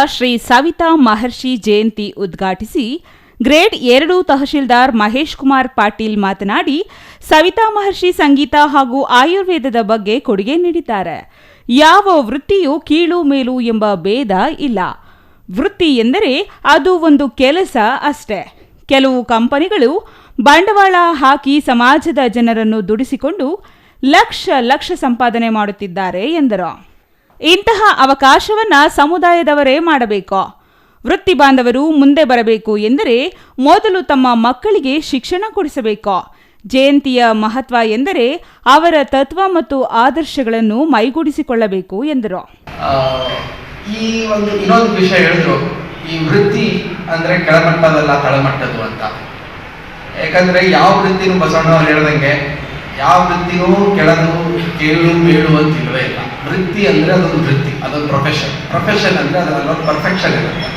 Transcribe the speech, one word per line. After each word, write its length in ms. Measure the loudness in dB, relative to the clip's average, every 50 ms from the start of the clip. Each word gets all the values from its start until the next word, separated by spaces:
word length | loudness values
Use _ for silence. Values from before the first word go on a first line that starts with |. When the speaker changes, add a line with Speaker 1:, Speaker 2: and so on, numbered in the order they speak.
| 4
Speaker 1:
ಶ್ರೀ 340 | 2 0 -2 -2 0 -2 -2
ಸವಿತಾ 580 | 0 2 2 2 2 0 -2 0 0 2 4
ಮಹರ್ಷಿ 600 | 4 4 2 2 0 -2 -6 -8 -6 -6 -6 -6
ಜಯಂತಿ 580 | -4 0 0 2 2 2 0 -2 -4 -8 -10 -8 -8
ಉದ್ಘಾಟಿಸಿ 880 | -8 -8 -8 -6 -6 -6 -6 -6 -8 -8 -6 -4 -4 -4 -6 -10 _ -16 -20 _ _ _ _ -4
ಗ್ರೇಡ್ 320 | 0 4 4 4 4 2 0
ಎರಡು 480 | -2 2 2 4 4 4 2 0 0
ತಹಶೀಲ್ದಾರ್ 720 | 2 2 0 0 0 -2 -2 -2 0 2 2 4 4 2 2
ಮಹೇಶ್ 420 | 0 0 0 -2 -2 -4 -6 -6
ಕುಮಾರ್ 320 | -4 0 0 2 2 0 -2
ಪಾಟೀಲ್ 480 | -2 -2 -2 -2 -2 -4 -6 -4 -4
ಮಾತನಾಡಿ, 720 | -2 -2 -4 -4 -4 -6 -4 -2 -2 -2 -2 -4 -4 -6 -8 -14 -20 -20 -20 -20 -10 -2 2
ಸವಿತಾ 420 | 2 2 2 2 2 0 0 0
ಮಹರ್ಷಿ 420 | 0 -2 -2 -2 -4 -2 -2 -2
ಸಂಗೀತ 420 | 0 2 2 2 4 2 2 2 2 2 2
ಹಾಗೂ 380 | 4 2 0 0 0 -2 -4
ಆಯುರ್ವೇದದ 760 | -2 2 2 2 2 2 0 -2 -2 -2 -2 -2 -2 -2 -2 -2
ಬಗ್ಗೆ 380 | 0 0 -2 -2 -2 -2 -4 -2
ಕೊಡುಗೆ 360 | -2 -2 0 2 2 2 2
ನೀಡಿದ್ದಾರೆ. 760 | 2 0 0 -2 -4 -4 -4 -4 -4 -4 -6 -8 -12 -14 -18 _ _ _ -20 -20 _ -4 0
ಯಾವ 540 | 4 6 6 6 6 4 4 4 2 2 2
ವೃತ್ತಿಯೂ 540 | 0 -4 -6 -4 -2 0 0 0 0 -2 -2
ಕೀಳು 420 | -2 0 0 0 2 0 0 0
ಮೇಲು 380 | 0 0 0 0 0 -2 -2 -4
ಎಂಬ 340 | -2 -2 -2 0 0 0 -2
ಭೇದ 360 | -2 -2 -2 -2 -2 -2 -2 0 0 0 -2 -2 -4
ಇಲ್ಲ. 180 | -4 -4 -2 -2 -4 -6 -8 -12 -18 -20 -20 _ _ _ _ _ _ -10 -6
ವೃತ್ತಿ 400 | -4 -4 -4 -2 -2 0 0 2
ಎಂದರೆ 540 | 2 2 0 0 0 0 0 0 -2 -4 -8 -10 -4 2
ಅದು 340 | 2 2 4 4 2 0 2
ಒಂದು 300 | 2 2 2 2 2 -2
ಕೆಲಸ 480 | -2 0 0 2 2 0 -2 -2 0 0 0 0 0 -2
ಅಷ್ಟೇ. 680 | -4 -4 -6 -6 -8 -10 -8 -8 -10 -14 _ _ -20 _ _ -12 -4 0
ಕೆಲವು 360 | 2 2 2 2 0 -2 -2
ಕಂಪನಿಗಳು 920 | 0 0 0 2 0 0 0 -2 0 0 2 2 2 0 -2 -6 -10 -20 -20 -20 -14 -6 0
ಬಂಡವಾಳ 540 | 2 4 4 4 4 2 4 4 4 4 4 4 2 2
ಹಾಕಿ 500 | 0 2 2 2 2 2 0 0 0 0
ಸಮಾಜದ 580 | 0 0 0 2 4 4 4 2 2 -2 -2 0 0 0
ಜನರನ್ನು 600 | 0 0 0 0 0 0 0 -2 -2 -2 -2 -2
ದುಡಿಸಿಕೊಂಡು 760 | -2 -2 -2 -4 -6 -4 -4 -4 -4 -4 -4 -4 -6 -8 -10 -16 _ _ _ _ _ -4 -2
ಲಕ್ಷ 440 | 2 2 2 2 0 -2 -8 -4 -2 0 0
ಲಕ್ಷ 320 | 2 2 0 0 -2 -6 -6
ಸಂಪಾದನೆ 540 | -4 -2 -2 0 0 0 0 0 0 -2 -2
ಮಾಡುತ್ತಿದ್ದಾರೆ 800 | -2 -2 -2 -4 -6 -8 -10 -10 -6 -6 -6 -4 -4 -4 -4 -2
ಎಂದರು. 640 | -2 0 0 0 0 -2 -4 -6 -8 -14 -20 -20 _ _ _ _ _ _ _ _ _ -4 0
ಇಂತಹ 640 | 2 2 2 2 0 0 2 2 2 2 2 2
ಅವಕಾಶವನ್ನ 680 | 2 2 2 4 4 4 4 2 0 -2 -2 0 2 4 4 4 4
ಸಮುದಾಯದವರೇ 880 | 2 2 0 2 2 2 2 2 2 2 2 2 2 2 2 2 2 2
ಮಾಡಬೇಕು. 840 | 2 0 0 0 0 0 -2 -4 -4 -4 -4 -4 -4 -4 -10 _ _ _ _ _ _ _ _ _ -4
ವೃತ್ತಿ 280 | -2 -2 -2 0 0 2
ಬಾಂಧವರು 560 | 4 4 4 4 4 2 2 0 0 0 2
ಮುಂದೆ 340 | 4 4 4 4 4 4 2
ಬರಬೇಕು 520 | 2 2 2 2 0 0 -2 -2 -2 -2
ಎಂದರೆ 580 | -2 0 0 0 0 0 2 0 0 0 -2 -8 -12 -20 _ _ 0
ಮೊದಲು 440 | 2 4 4 4 4 0 -2 -2
ತಮ್ಮ 260 | -2 0 0 2 2 2
ಮಕ್ಕಳಿಗೆ 680 | 2 2 2 0 -2 -2 -2 0 0 0 0 -2 -2 -4
ಶಿಕ್ಷಣ 440 | -4 -4 -6 -6 -4 -4 -4 -4 -4 -4
ಕೊಡಿಸಬೇಕು. 840 | -4 -4 -6 -4 -4 -4 -4 -4 -4 -4 -4 -4 -4 -4 -4 -8 -18 _ _ _ _ _ -10
ಜಯಂತಿಯ 580 | -2 0 2 4 4 4 2 2 0 0 2 2 2
ಮಹತ್ವ 440 | 2 0 -2 -4 -4 -6 -6 -2 -2 0
ಎಂದರೆ 500 | 0 0 0 -2 -2 -2 0 0 0 0 -2 -4 -10 -16 _ _ 2
ಅವರ 280 | 4 4 4 4 4 2 2
ತತ್ವ 380 | 0 2 0 0 0 0 -2 -2 -2
ಮತ್ತು 360 | 0 0 0 -2 -2 -2 -2
ಆದರ್ಶಗಳನ್ನು 1000 | -2 -2 0 2 2 2 0 -2 -4 -6 -4 -4 -2 -2 0 0 0 0 0 0 0
ಮೈಗೂಡಿಸಿಕೊಳ್ಳಬೇಕು 1200 | 2 2 2 0 0 0 -2 -2 -2 -4 -4 -4 -2 -2 0 0 0 -2 -4 -6 -6 -8 -6 -4
ಎಂದರು. 380 | -4 -4 -4 -4 -6 -8 -10 -12 -14 -20 _ -20 -16 -12 -8
Speaker 2:
ಆ, 120 | -4 -2 -2 0 0 -2 -2 -4 -6 -6 -8 -8 -10 -12 -14 -16 -18 -18 -18 -16 -12 -10
ಈ 340 | -8 -6 -4 -4 -4 -4 -4
ಒಂದು 300 | -2 -2 -2 -2 -2 -2
ಇನ್ನೊಂದು 360 | -2 0 2 2 2 2 2
ವಿಷಯ 240 | 0 0 0 2 2
ಹೇಳಿದ್ರು, 400 | 2 2 2 0 0 0 0 -2 -2 -4 -6 -8 -10 -12 -14 -14 -14 -12 -8
ಈ 160 | -6 -4 -2 0
ವೃತ್ತಿ 560 | 2 2 2 2 0 0 -2 -2 -2 -4 -6 -8 -10 -10 -8 -6
ಅಂದ್ರೆ 260 | -4 -4 -2 -2 -2 -2
ಕೆಳಮಟ್ಟದಲ್ಲ 840 | 0 2 2 2 4 2 0 2 2 2 2 2 0 0 0 0
ತಳಮಟ್ಟದ್ದು 600 | 0 0 0 0 0 -2 -2 -4 -6 -6 -6 -6
ಅಂತ. 200 | -8 -8 -8 -8 -10 -10 -10 -10 -14 -16 -16 -16 -18 -18 -18 -18 -18 -18 -18 -18 -18 -18 -18 -18 -16 -14 -10 -8
ಯಾಕಂದ್ರೆ 500 | -6 -2 0 2 2 2 2 2 2 2
ಯಾವ 340 | 4 4 4 4 4 2 2
ವೃತ್ತಿನೂ 340 | 0 0 0 0 0 0 0
ಬಸವಣ್ಣವ್ರು 480 | 0 0 0 0 2 4 4 4 4
ಹೇಳ್ದಂಗೆ 760 | 2 2 0 0 0 0 0 0 -2 -2 -2 -4 -8 -8 -10 -12 -12 -12 -14 -14 -12 -8 -2
ಯಾವ 220 | 2 2 4 4
ವೃತ್ತಿನೂ 760 | 2 0 -2 -4 -4 -2 -2 0 2 2 2 2 2 2 2
ಕೆಳದು, 360 | 2 2 2 2 2 2 0 -2 -2 -4 -4 -4 -4 -4 -6 -6 -4
ಕೇಳು, 360 | -2 0 0 2 2 2 2
ಮೇಳು 340 | 4 4 4 4 4 4 2 2 2
ಅಂತ 180 | 2 0 0
ಇಲ್ವೇ 240 | -2 -4 -4 -4 -4
ಇಲ್ಲ. 180 | -4 -4 -6 -8 -8 -10 -10 -10 -8 -6
ವೃತ್ತಿ 380 | -4 -4 -4 -4 -2 -2 0
ಅಂದ್ರೆ 260 | 0 2 2 2 2
ಅದೊಂದು 260 | 2 2 2 0 0 -2
ವೃತ್ತಿ, 440 | 0 0 0 0 -2 -4 -6 -6
ಅದೊಂದು 260 | -8 -6 -6 -4 -4 -2
ಪ್ರೊಫೆಷನ್. 600 | -2 -2 -2 -2 -2 -4 -4 -6 -8 -8 -8 -6
ಪ್ರೊಫೆಷನ್ 480 | -6 -4 -2 -2 -2 0 0 0 0 0
ಅಂದ್ರೆ 220 | -2 -2 -2 -2
ಅದರಲ್ಲೊಂದು 460 | -2 -2 -2 -4 -2 -4 -4 -4 -2
ಪರ್ಫೆಕ್ಷನ್ 460 | -4 -4 -2 -2 -4 -4 -2 -2 -2
ಇರುತ್ತೆ. 340 | -2 -2 -4 -4 -6 -6 -8 -8 -10